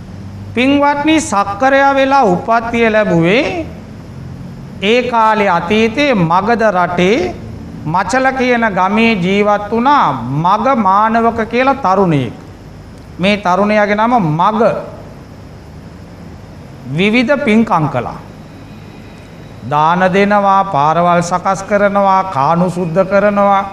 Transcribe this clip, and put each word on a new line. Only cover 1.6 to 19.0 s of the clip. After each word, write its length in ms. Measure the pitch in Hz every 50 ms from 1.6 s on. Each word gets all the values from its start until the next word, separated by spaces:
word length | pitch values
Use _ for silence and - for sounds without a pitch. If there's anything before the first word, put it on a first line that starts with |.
| 262 269 269 269 277 277 277
වෙලා 280 | 269 269 269 277 277 254
උප්පත්තිය 680 | 196 180 175 - 233 226 233 233 233 233 233 233 226
ලැබුවේ 760 | 214 214 214 185 175 170 165 170 202 254 311 381 381 349 311 - - - - - - - - - - - - - - - - - - - - - - -
ඒ 220 | 190 202 233 247 233 -
කාලේ 380 | 233 226 220 220 214 208 202 196
අතීතයේ 640 | 175 170 170 170 214 214 226 226 233 285 285 285 247
මගධ 500 | 196 170 160 165 185 190 220 240 202 226 214 185 180
රටේ 580 | 175 175 175 175 175 185 220 294 359 359 349 - - - - - - - - - -
මචල 420 | 151 160 185 202 - - 254 262 262 254 262
කියන 280 | 247 254 247 233 226 220 185 185
ගමේ 360 | 180 190 202 220 226 226 226
ජීවත් 560 | 190 170 185 196 202 208 208 208 202 208 202
වුණා 340 | 226 226 233 277 294 269 202 156 135 123 117 123 135 147 165
මග 220 | 180 202 214 214 254 277 226 208
මානවක 540 | 190 190 202 214 220 220 233 226 233 220 233 220 220
කියලා 320 | 240 240 262 269 269 269 -
තරුණයෙක්. 500 | 180 190 196 196 180 156 139 127 110 - - - - - - - - - - - - - - - - - -
මේ 180 | 170 196 208 202
තරුණයාගේ 580 | 202 180 175 185 202 202 214 214 208 202 208
නම 180 | 208 220 233 254 240 185 156 151 160
මග. 220 | 175 208 220 214 233 190 - - - - - - - - - - - - - - - - - - - - - - - - - - - - - - - - - - - - - - - - - - - 127 135 160
විවිධ 400 | 196 214 214 254 240 240 294 254 294
පින්කම් 420 | 233 208 226 226 220 196 170 151 131 -
කළා. 360 | 123 110 82 - - - - - - - - - - - - - - - - - -